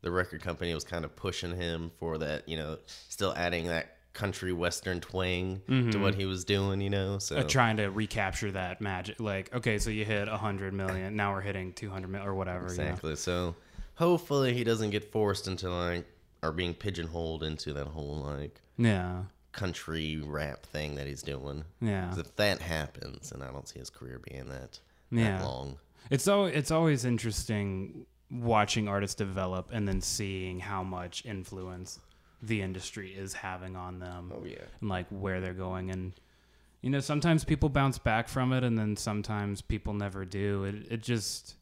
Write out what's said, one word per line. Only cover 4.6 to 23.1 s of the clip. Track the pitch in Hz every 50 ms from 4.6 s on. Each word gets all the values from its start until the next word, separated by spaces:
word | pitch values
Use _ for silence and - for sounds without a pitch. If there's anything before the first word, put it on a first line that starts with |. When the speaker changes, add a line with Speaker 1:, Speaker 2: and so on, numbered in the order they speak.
| 87 87 - - - 98 90 87
Speaker 1:
twang | 85 - - 92 92 90 90 87 92 95 92 98 101
to | -
Speaker 2:
Mm-hmm. | 131 131 123 117 107 101
Speaker 1:
what | 98 98 98
he | 98 98
was | 95 95 92 87
doing, | - 101 98 98 98 98 98
you | 98 98
know, | 101 98 95 95 101 98
so | - - 73 -
Speaker 2:
Uh, | 131
trying | 76 - 135 120 113 110 107
to | 104
recapture | 98 95 107 110 101 - 113 101 95 95 - 110 101
that | 95 98 90 87 92 -
magic. | - 101 95 90 87 101 107 -
Like, | 113 107 98 98 92 - -
okay, | 123 113 123 110 104
so | 104 117
you | 107 107 107
hit | 104 110 101 101 107
a | 110
hundred | 101 107 107 98 95 98 95 98
million, | 98 95 95 95 95 92 95 107
now | 107 101 101
we're | 98 95
hitting | 92 101 98 95 92 92
two | 90 - - 104
hundred | 95 95 92 92
million | 95 101 98 101
or | 98
whatever, | 95 95 90 90 90 87 90
you | 90
know? | 87 76
Speaker 1:
Exactly. | 76 73 - - 78 76
So | 73 - 90 87 87 90 87 82 - - - - - - - -
hopefully | - 170 175 175 165 - - 143 139 135 127
he | 120 123 117
doesn't | 113 117 107 110 104
get | 101 104 - -
forced | - 110 107 101 98 - - 95
into, | 92 87 95 90
like, | 87 87 87 87 87 87 82 - - - - _ - _
or | - 80
being | 78 87 90 87 85
pigeonholed | - - 101 90 85 82 82 78 85 82 80 80 78
into | 78 78 78 76 - -
that | 71 71 71
whole, | 71 76 78 73 71 73 76
like, | 69 71 73 69 73 71 - - _ _ _
Speaker 2:
Yeah. | - 120 113 104 95 90 90 90 90 92 95 _ _ _ _
Speaker 1:
country | - - 101 92 80 - - - 80 80 78 78 78 78
rap | 73 73 73 73 76 73 65 - -
thing | - - 76 76 73 73
that | 69 69
he's | 69 71 67
doing. | - 71 69 67 65 71 71 73 78 80 - _
Speaker 2:
Yeah. | 120 110 101 95 92 87
Speaker 1:
'Cause | 90 92
if | 80 - -
that | - 104 104 92 -
happens, | - 85 82 80 76 67 - - - -